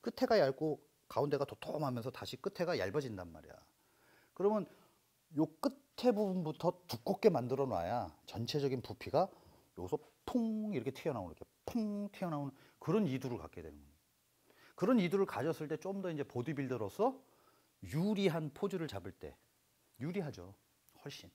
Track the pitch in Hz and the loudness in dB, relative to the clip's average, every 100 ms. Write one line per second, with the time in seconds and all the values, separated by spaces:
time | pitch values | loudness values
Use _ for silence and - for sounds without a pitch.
0 | - - 254 220 139 135 156 143 - _ | -6 -2 4 6 6 4 -2 -2 -8 _
1 | _ - 143 139 139 - - - 147 123 | _ -2 2 2 0 -4 -6 -2 0 -2
2 | 117 - - - 196 - 170 156 95 101 | -4 -8 -10 -6 -6 -2 0 2 2 0
3 | 135 101 87 80 76 - - _ _ _ | -2 -6 -8 -12 -18 -20 -20 _ _ _
4 | _ - _ - 190 214 180 - - _ | _ -20 _ 0 2 2 -2 -10 -20 _
5 | _ _ _ 151 156 - 277 277 _ - | _ _ _ 0 0 2 -2 -2 _ 0
6 | 247 208 208 185 156 147 165 - - - | 2 4 2 0 -2 0 0 0 -6 -8
7 | - 196 220 156 120 135 135 95 85 120 | -2 6 6 6 0 0 2 2 2 0
8 | 92 - - 101 113 151 139 127 - 104 | -2 -8 -10 -6 -2 0 2 0 -4 -10
9 | - 139 190 - - - _ - 90 - | 0 2 2 -2 -20 -20 _ -10 -2 -2
10 | - _ - 254 226 214 214 175 117 135 | -4 _ -2 0 0 0 -2 -2 -2 -4
11 | 170 127 92 - - _ - 240 214 202 | -2 -2 -4 -10 -18 _ -4 -2 -2 -2
12 | 202 - 180 151 143 - - _ - 190 | -6 -6 -4 -4 -4 -8 -20 _ 0 2
13 | 190 131 131 117 80 - 78 73 71 _ | 2 0 -4 -6 -8 -12 -14 -16 -20 _
14 | _ _ _ _ _ - - - 185 254 | _ _ _ _ _ -20 -20 -2 4 6
15 | 175 196 190 - 139 160 151 151 185 196 | 6 4 2 0 0 -2 -4 -6 -4 -4
16 | 185 156 135 120 123 143 135 123 104 - | -4 -4 -4 -2 -2 -2 -2 -2 -4 2
17 | 226 269 _ _ _ _ _ _ 92 123 | 2 2 _ _ _ _ _ _ -6 0
18 | 190 208 196 160 156 - 202 190 160 101 | 0 4 2 2 -4 -4 -4 -2 -4 -6
19 | 95 - 76 - _ _ _ _ _ _ | -10 -12 -16 -16 _ _ _ _ _ _
20 | 139 185 156 107 90 101 _ _ _ - | -4 -4 -4 -8 -14 -18 _ _ _ -16
21 | - - 92 | -14 -14 -18